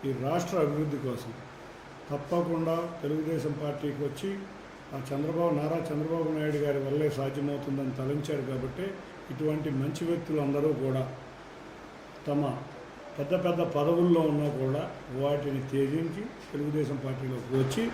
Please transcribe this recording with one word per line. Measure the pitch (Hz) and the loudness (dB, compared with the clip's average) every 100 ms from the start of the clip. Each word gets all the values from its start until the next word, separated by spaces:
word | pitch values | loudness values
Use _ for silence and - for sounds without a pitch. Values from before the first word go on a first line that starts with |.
| 139 | -2
ఈ | 123 131 | -2 0
రాష్ట్ర | 170 - 190 147 | 0 2 2 2
అభివృద్ధి | 147 151 143 127 | 2 0 0 -2
కోసం | 120 - 113 - - - - - - - | -4 -6 -10 -14 -16 -16 -16 -16 -16 -6
తప్పకుండా | 143 - 175 160 165 165 165 170 170 | -6 0 0 2 2 2 0 -2 -4
తెలుగుదేశం | 143 156 156 160 151 143 | -2 0 0 0 0 -2
పార్టీకి | 147 143 147 135 143 | -2 -2 -2 -2 -4
వచ్చి | 139 196 196 196 - - - - 139 | -2 -4 -4 -8 -14 -16 -16 -10 -8
ఆ | 131 | -4
చంద్రబాబు, | 139 156 165 170 147 | -2 0 2 4 4
నారా | 151 165 - | 2 0 0
చంద్రబాబు | 147 151 165 156 156 | -2 0 0 2 2
నాయుడు | 151 147 147 | 2 2 2
గారి | 139 135 | 2 2
వల్లే | 147 151 127 | 2 2 2
సాధ్యమవుతుందని | 135 135 143 143 139 135 131 131 | -2 0 0 0 -2 0 0 -2
తలంచారు | 131 147 143 147 131 | 0 0 0 -2 0
కాబట్టి | 127 131 151 196 190 - - - | -2 -2 -4 -4 -6 -12 -14 -10
ఇటువంటి | 131 151 151 151 135 | -2 0 2 0 0
మంచి | 139 147 170 | 0 0 0
వ్యక్తులందరూ | 170 170 151 139 143 151 135 | 0 0 0 2 4 4 2
కూడా | 135 131 127 - - - - - - - - - - - - | 2 2 0 -6 -12 -16 -16 -16 -14 -14 -16 -16 -16 -10 0
తమ | 143 143 127 - - - - - - | 2 2 -2 -8 -12 -14 -14 -12 -6
పెద్ద | 143 175 175 | 0 2 4
పెద్ద | 170 170 147 | 2 2 4
పదవుల్లో | 147 170 175 165 156 | 4 6 8 8 6
ఉన్నా | 147 147 127 | 4 2 2
కూడా | 131 143 175 - - 127 | 2 2 -2 -8 -8 0
వాటిని | 139 143 143 135 131 | 2 2 0 -2 0
త్యజించి | 135 135 151 165 170 220 - - | 2 2 2 0 -2 -6 -10 -8
తెలుగుదేశం | 143 147 151 135 139 | -2 0 2 0 0
పార్టీలోకి | 135 131 131 127 - 131 | -2 -4 -4 -4 2 4
వచ్చి | 135 - 233 | 4 4 0